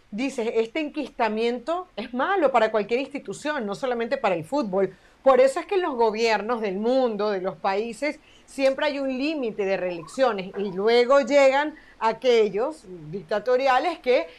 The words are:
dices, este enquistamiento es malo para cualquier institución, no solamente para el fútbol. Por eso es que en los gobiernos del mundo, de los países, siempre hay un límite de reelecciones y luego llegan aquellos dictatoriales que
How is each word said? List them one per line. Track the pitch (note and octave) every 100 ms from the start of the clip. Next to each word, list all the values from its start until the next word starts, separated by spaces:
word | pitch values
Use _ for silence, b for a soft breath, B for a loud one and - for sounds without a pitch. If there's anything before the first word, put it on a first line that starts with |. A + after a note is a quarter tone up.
| B
dices, | G3+ C4+ C4 A3
este | A3+ A3+ D#4+
enquistamiento | D4+ D4+ B3+ - A3+ G#3+ A#3 B3 A#3+ E4+ F#4
es | - A#3
malo | B3 D4+ G4 C#4+
para | A#3 A3
cualquier | A3 G#3 A#3+
institución, | C#4 C4+ - F#3+ C#4+ D4+ G#3
no |
solamente | G3+ C4 A#3+ A3+ A3
para | G#3+ F3
el | D#3
fútbol. | C#4+ A#3 F#3 F#3+ B B B
Por | C4+ B3+
eso | C4+ C4+
es | E4
que |
en | G4+
los | F4+ B3+
gobiernos | A#3 G#3+ A3+ G#3+ G#3 A#3+
del | G#3+ F#3
mundo, | A3 C4 B3+ G#3 G#3+
de | G3
los | F#3 F3
países, | G3+ G3 A3+ A3 D4 D4 b b b
siempre | - C4+ C4+ D4+
hay | C#4
un | C4+ B3+
límite | C#4+ D#4+ A#3+ G3+ G3
de | F#3+
reelecciones | F3+ F3 D#3 - C4 G3+ F#3 G3+
y | G3+
luego | F3+ G#3 A#3+ A#3+ C#4
llegan | B3 C#4+ C4+ C4+ D4+ D4 B B
aquellos | A3 A3 C4 A#3 G#3+ F#3+ C4 D4+ F#3+ F3+ D3+
dictatoriales | F#3 D#3 G#3 G#3 B3+ C4+ B3+ D#4+ E4
que | - B3 E4